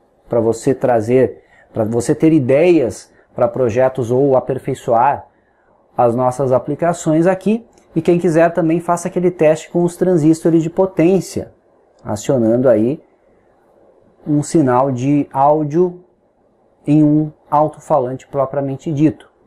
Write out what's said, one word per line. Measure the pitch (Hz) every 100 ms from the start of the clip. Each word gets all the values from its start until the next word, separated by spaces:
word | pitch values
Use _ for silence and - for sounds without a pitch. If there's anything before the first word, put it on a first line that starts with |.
| _ _ -
para | 120
você | 110 110 -
trazer, | 131 131 117 107 127 120 - _ _ _
para | -
você | 107 117 117 151
ter | 160
ideias | 160 123 135 175 165 117 - - _ _ -
para | 120
projetos | 123 127 110 131 131 113
ou | 127 143 127
aperfeiçoar | 123 131 - 131 - 117 135 131 - _ _ _ _ _ _ -
as | 120 120
nossas | 127 127 135
aplicações | 123 135 143 170 170 160 156 170
aqui. | 185 196 226 - _ _
E | 165
quem | 160 175
quiser | 175 160 165
também | 170 165 170
faça | 170 175 180
aquele | 180 180
teste | 180 156 156 -
com | 175
os | 175 -
transistores | 180 180 151 160 175 165
de | 160
potência, | 175 190 190 165 190 - - - _ _ _ _ _
acionando | - 107 - 135 113 120 131
aí | 110 113 156 _ _ _ _ _ _ _ _ _ _ _ _ -
um | 147
sinal | 147 170 131 123 139
de | 123 131 147 139
áudio | 135 143 151 151 156 180 175 _ _ _ _ _ _ _ _ -
em | 151
um | 151 151 156 - -
alto-falante | 147 151 151 - 156 127 131 -
propriamente | 139 135 139 139 135 175
dito. | 143 151 - - _